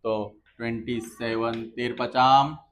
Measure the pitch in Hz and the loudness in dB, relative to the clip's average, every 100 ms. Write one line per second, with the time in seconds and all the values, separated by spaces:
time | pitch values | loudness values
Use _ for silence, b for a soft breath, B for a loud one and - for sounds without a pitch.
0 | 113 110 104 - _ _ 117 113 117 120 | -2 -2 -4 -12 _ _ -6 -6 -4 -6
1 | 113 - 117 113 117 117 110 - 120 123 | -6 -6 -4 -2 -2 -4 -8 -6 -6 -4
2 | 123 127 127 135 143 156 _ | -2 4 6 6 4 -4 _